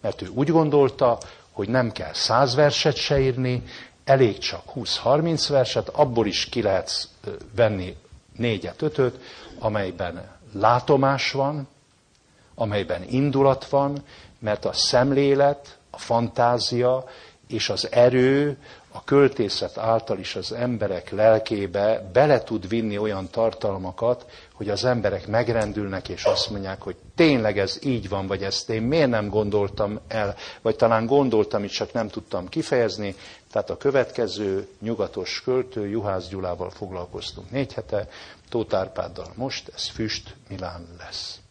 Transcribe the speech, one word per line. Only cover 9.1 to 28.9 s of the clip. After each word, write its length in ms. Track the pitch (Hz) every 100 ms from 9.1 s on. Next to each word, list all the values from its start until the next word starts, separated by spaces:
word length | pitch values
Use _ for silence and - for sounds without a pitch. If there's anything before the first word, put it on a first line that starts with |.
| - - - - -
amelyben 800 | 113 104 95 87 90 85 92 - -
látomás 800 | 104 104 123 - 143 135 139 -
van, 360 | 135 135 151 135 _ _ _ _ _ _ _ _
amelyben 480 | - 110 104 87 87 92
indulat 600 | 127 143 135 139 131 -
van, 340 | 139 139 143 - - - _
mert 260 | 110 104
a 80 | 95
szemlélet, 1040 | - - 127 131 139 139 139 143 143 - - _
a 80 | -
fantázia 1040 | - 117 117 - 120 120 - 120 123 131 127 - - _ _
és 220 | 110 -
az 240 | 101 -
erő, 680 | - 123 127 127 139 147 135 - - -
a 120 | -
költészet 720 | - 139 139 - 104 - 92 -
által 400 | 110 113 - 101
is 180 | 92 -
az 160 | 90
emberek 580 | 117 123 117 101 92 -
lelkébe 1000 | 98 110 110 110 107 98 92 101 113 95
bele 300 | 95 151 131
tud 260 | - 110 92
vinni 300 | 113 110 101
olyan 320 | 107 98 92
tartalmakat, 960 | - 113 - 107 95 92 92 113 123 - - -
hogy 140 | - 104
az 160 | 101
emberek 420 | 127 120 101 95 104
megrendülnek 840 | 107 120 117 104 104 101 95 -
és 160 | 90
azt 260 | - - -
mondják, 320 | 104 95 95
hogy 140 | - 90 -
tényleg 440 | - 165 135 107 101
ez 200 | 98 -
így 260 | 139 123 95
van, 180 | 98 95
vagy 160 | 95
ezt 280 | 98 - -
én 120 | 110
miért 260 | 113